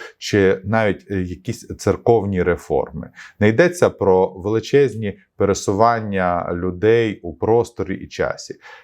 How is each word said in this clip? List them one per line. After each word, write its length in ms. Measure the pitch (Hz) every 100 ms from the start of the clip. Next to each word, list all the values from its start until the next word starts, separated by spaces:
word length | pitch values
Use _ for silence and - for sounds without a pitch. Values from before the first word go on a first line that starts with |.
| - -
чи 440 | - 104 95 95
навіть, 480 | 98 113 107 90 -
е, 100 | 98
якісь 460 | 90 87 - 117 -
церковні 760 | 87 104 92 - 117 98 92
реформи. 680 | 87 85 - 69 - - - - - -
Не 100 | 104
йдеться 400 | 113 175 175 107
про 380 | - 95 92 95
величезні 920 | 95 95 113 - 139 135 107 104 92 _ -
пересування 1120 | 101 92 - 98 117 117 107 98 90 87 -
людей 680 | 87 90 90 107 117 113 92
у 100 | 87
просторі 600 | 76 107 117 117 - 92 95
і 120 | -
часі. 480 | - 80 - - - - -